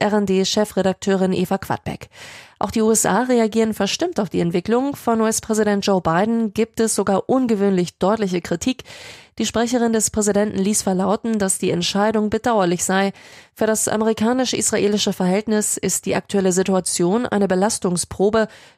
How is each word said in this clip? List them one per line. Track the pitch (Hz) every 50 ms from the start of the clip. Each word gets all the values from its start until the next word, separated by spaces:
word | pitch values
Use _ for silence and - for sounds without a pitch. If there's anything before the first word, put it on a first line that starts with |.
R-N-D-Chefredakteurin | - 208 202 208 202 190 190 190 190 185 - 214 214 - - 196 185 190 185 - - 202 196 185 190 185
Eva | 185 - 180 - 196 196
Quadbeck. | - - 117 - - - - - - - _ - - - - - - - - -
Auch | - 196
die | - 226
U | 220 220
S | 226 208 -
A | - 185 208
reagieren | 254 254 254 233 226 214 214 226 220 220 208
verstimmt | - 202 196 - - 330 359 339 -
auf | 196 165
die | - 180
Entwicklung. | 175 170 170 185 175 - 226 247 269 285 269 -
Von | - 240 226 220
U-S-Präsident | 220 220 220 - - - 220 214 214 208 202 196 196
Joe | - 196 185
Biden | - 165 165 175 208 226 233 233 226 208 190
gibt | 208 226 - - -
es | 226 220 -
sogar | - 196 208 196 185 - -
ungewöhnlich | 233 262 262 226 226 190 202 202 196 180 175 165 - -
deutliche | - 185 214 220 214 185 180 180
Kritik. | - - 170 175 - 262 254 - - - - - - - - - - - _ -
Die | 226
Sprecherin | 214 - 220 233 233 247 240 233 233 226
des | 220 208 -
Präsidenten | - 220 208 208 196 202 208 220 - 190
ließ | 190 202 214 -
verlauten, | - 202 190 180 190 185 202 220 - 226 226 214
dass | 196 190 - -
die | - 180
Entscheidung | - 170 175 - - 196 202 220 226 220 214 214
bedauerlich | 208 220 - 247 226 214 185 175 180 170 -
sei. | - 190 190 196 196 190 - - - - - - _ _
Für | - 220
das | 214 220 214 - -
amerikanisch-israelische | - 214 220 220 226 220 214 226 254 262 254 233 - - - - 226 196 185 208 208 202 - 208 185
Verhältnis | - 185 180 185 202 214 233 214 214 208 - - -
ist | - 190 180 - -
die | 196 - 185
aktuelle | - - - 202 190 185
Situation | 175 185 185 190 190 185 180 - - - 175 175 190 240 247
eine | - - 202 202 180
Belastungsprobe, | 190 185 190 220 - - - 190 175 - - - - - 185 214 214 226 220 208 - - - - -